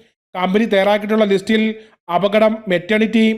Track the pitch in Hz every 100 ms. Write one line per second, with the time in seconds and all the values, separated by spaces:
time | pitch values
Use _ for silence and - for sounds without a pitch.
0 | _ _ _ 185 185 208 226 196 196 208
1 | 208 220 208 196 196 220 220 214 - _
2 | - 175 196 214 214 226 - 175 175 214
3 | 220 226 220